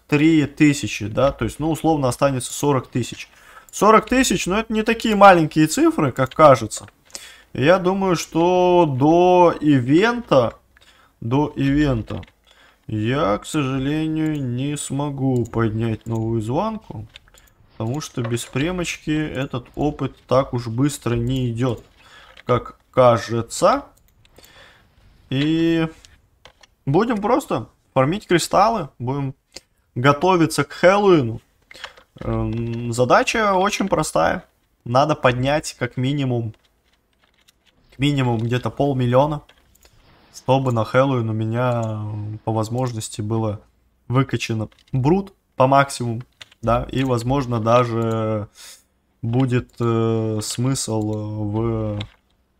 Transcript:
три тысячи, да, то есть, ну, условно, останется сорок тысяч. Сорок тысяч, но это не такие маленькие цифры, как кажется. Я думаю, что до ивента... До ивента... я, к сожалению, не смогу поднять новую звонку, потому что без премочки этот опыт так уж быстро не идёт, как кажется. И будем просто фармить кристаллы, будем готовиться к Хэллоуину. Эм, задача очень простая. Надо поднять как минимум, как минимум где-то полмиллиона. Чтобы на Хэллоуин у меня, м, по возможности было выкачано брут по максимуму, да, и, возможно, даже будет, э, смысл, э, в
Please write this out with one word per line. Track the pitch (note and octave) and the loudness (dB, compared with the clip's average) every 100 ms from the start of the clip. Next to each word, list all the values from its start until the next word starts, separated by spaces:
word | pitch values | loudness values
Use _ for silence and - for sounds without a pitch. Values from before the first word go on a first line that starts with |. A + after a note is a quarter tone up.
| - | -2
три | C#3+ D#3+ D#3 C3+ | 2 4 4 2
тысячи, | - D3 C#3+ G#2+ - G#2 | 4 4 4 -4 -8 -6
да, | A2 C#3 | 0 0
то | - A2 | 0 -6
есть, | - | -4
ну, | D#3 | -4
условно, | D3 D#3 D3+ B2+ | 0 0 2 0
останется | - C#3+ B2+ - | 0 0 -2 -6
сорок | - D3 C3 - | -4 0 0 -2
тысяч. | B2 A2+ - - _ - - _ | -6 -6 -10 -18 _ -20 -20 _
Сорок | - G#3+ A3 A3 | 2 6 6 4
тысяч, | B3+ B3+ F#3 F3 | 0 2 0 -2
но | G#3 | -2
это | A3 | -2
не | A3 | -2
такие | A3 A3+ A3+ G#3 | -2 -2 0 6
маленькие | G3+ F3 D3+ D#3 D#3 | 8 8 4 2 0
цифры, | - E4 D#4+ C#3 | 2 2 2 -2
как | - C3 | -2 -2
кажется. | - D3+ B2+ G#2+ - - _ _ - - - _ | 6 6 6 2 -10 -16 _ _ -20 -20 -20 _
Я | - C#3+ F#3 | -2 2 2
думаю, | F3+ G3 F#3+ E3 | 2 0 0 -2
что | - D#3+ F3 F3+ F3+ F3 D#3+ | -2 0 2 2 4 4 2
до | B2+ D3+ E3+ F3+ F3+ E3+ - | 2 2 4 4 6 4 4
ивента... | D3+ C#3 A#2+ D#3+ A3+ A#3+ - C#3 A2+ - _ _ _ _ _ - | 2 2 4 2 2 -2 0 2 2 -4 _ _ _ _ _ -12
До | A2+ C3+ D3 - | -4 -2 -2 -2
ивента... | C#3 C#3+ D3 A#2 - G2 - _ _ _ _ _ - | 0 0 0 -2 -4 -10 -14 _ _ _ _ _ -10
я, | G#2+ A2 C#3 F#3 G#3 | -6 -2 -2 -2 -2
к | - | -4
сожалению, | D#3 C3 C3+ C3+ D#3 D#3 D#3 D#3 D3+ | -4 -2 -2 -4 -4 -4 -4 -4 -4
не | B2+ B2 C#3+ D3 | -6 -6 -6 -6
смогу | - C3+ D3 C#3 C3+ B2 A2+ | -8 -6 -6 -4 -2 -2 -2
поднять | A2+ A2+ A2 A2+ A2 A#2 | -2 -2 -2 -4 -4 -6
новую | A2+ A2+ A2+ | -4 -2 -4
звонку, | G#2+ D3 A3 G#3+ - G#2+ A2 - _ _ _ _ _ | -4 -4 -4 -8 -14 -16 -18 -20 _ _ _ _ _
потому | - A2+ D3 | -10 -6 -6
что | - - | -8 -8
без | A#2 A#2 - | -6 -6 -6
премочки | C3 E3 F3+ E3 - - | -4 -4 -4 -6 -8 -4
этот | D3+ D#3 B2+ C#3+ A#2+ - - | -4 -4 -6 -6 -8 -10 -4
опыт | D3 C#3+ C3 - - | -4 -4 -8 -8 0
так | B2+ C#3 | 0 0
уж | A#2+ A#2 | -4 -4
быстро | A2+ C#3+ - A#2 A#2+ | -2 -2 -2 -4 -2
не | A#2 C3 B2 | -2 -2 -4
идёт, | A2+ B2+ G#2+ - _ - - - - - | -2 -2 -4 -10 _ -20 -20 -20 -12 -2
как | A#2+ - - _ | -2 -2 -20 _
кажется. | - B2 A2+ - A#2 A2 - F3+ C#4 - _ _ _ _ _ - - - _ _ _ _ _ - | 4 4 4 0 -6 -6 0 0 0 -4 _ _ _ _ _ -20 -20 -20 _ _ _ _ _ -8
И | C3 D3+ E3 E3 E3 D#3+ - - _ _ _ - _ _ _ - | -4 -2 0 0 0 -2 -6 -20 _ _ _ -20 _ _ _ 0
будем | D#3+ A#3 G#3 | 2 2 0
просто | G#3 C4+ - D3+ G#2+ _ _ C3+ | 0 0 0 -6 -6 _ _ 0
фармить | C3 G#3 - | 0 -2 0
кристаллы, | E3+ - E3+ G#3+ A3+ C#3+ - | 0 2 2 2 0 -8 -10
будем | A#2+ C#3+ C3+ - _ - _ _ _ B2 | -6 -4 -6 -10 _ -20 _ _ _ 0
готовиться | C3+ - F3+ F3+ D#3 - | 2 4 2 2 2 0
к | C3+ | -4
Хэллоуину. | - F3 G3+ G3+ E3 A2+ A2+ _ _ _ - - - _ - | 2 4 6 4 4 2 -6 _ _ _ -20 -20 -20 _ -12
Эм, | - A2+ A2 A2+ A#2 A#2 A#2+ | -6 -4 -4 -4 -6 -6 -6
задача | A#2 B2 G3 B3+ A#3 G#3 F#3 | 0 2 2 2 0 0 0
очень | G3 - G3 | 0 -2 -2
простая. | D#3 D#3 - E3 F3+ - _ _ _ A#2+ | -2 -2 0 0 -2 -8 _ _ _ -2
Надо | B2+ D3+ D3 | 0 2 2
поднять | B2+ B2 C3+ D3+ - - | 0 0 -2 -2 -4 -8
как | B2 - | -8 -4
минимум, | B2+ D3 C3 A#2+ A2 - _ _ _ _ _ _ _ _ _ _ _ _ _ | -4 -2 -2 -2 -6 -10 _ _ _ _ _ _ _ _ _ _ _ _ _
как | - | -4
минимум | C#3+ C#3+ B2 A2+ | -2 0 0 0
где-то | A#2 B2+ A2+ | -2 -2 -4
полмиллиона. | - C#3+ B2+ B2 B2+ D3+ C#3+ - _ _ _ _ _ _ _ _ - | -2 -2 0 2 2 2 -2 -12 _ _ _ _ _ _ _ _ -10
Чтобы | - C3+ C3 | 0 0 2
на | A#2 G#2+ | -2 0
Хэллоуин | B2+ C#3 B2+ A2+ | 2 2 2 -2
у | |
меня, | A2 A2 A#2 B2+ A#2+ | -4 -4 -2 -2 -2
м, | A2 G#2+ G#2+ G#2+ G#2 A2 | -4 -6 -8 -8 -10 -10
по | - | -4
возможности | A2 A2 A#2+ B2+ A2 - - | -4 -2 -4 -4 -6 -10 -8
было | G#2+ A2+ A2 G2+ _ _ _ _ - | -4 -2 -2 -6 _ _ _ _ -2
выкачано | B2+ C3 A#2+ - A2 G#2 _ _ | 0 0 -2 -4 -6 -6 _ _
брут | C3 C3+ F#3+ G3 _ _ - | -2 2 2 0 _ _ 0
по | C3 | 4
максимуму, | C#3 C#3 - A#2+ A2+ - - - _ | 4 2 -2 -6 -8 -10 -20 -20 _
да, | A2+ A#2+ - | -2 -2 -2
и, | A#2+ | -4
возможно, | C3+ A#2+ B2 C#3 A#2+ A#2 | -2 -2 0 -2 -2 -2
даже | A2+ B2 A#2+ A2+ A2+ A2+ A2 G#2+ G2+ - - - _ _ _ _ | 2 4 2 -2 -2 -2 -4 -6 -8 -16 -20 -20 _ _ _ _
будет, | A#2 B2 C3 B2 - - | -4 0 0 -2 -4 -4
э, | A#2 A2+ A2+ A2+ A2 G#2+ | -2 0 0 -2 -2 -4
смысл, | - - B2+ C3+ - A2 G#2+ | -6 -4 -2 -2 -4 -4 -4
э, | G#2+ G#2+ G#2+ G#2 G#2+ A2+ A2 G#2+ G#2 | -6 -8 -6 -4 -4 -2 -2 -4 -6
в | G#2+ _ _ _ _ _ | -10 _ _ _ _ _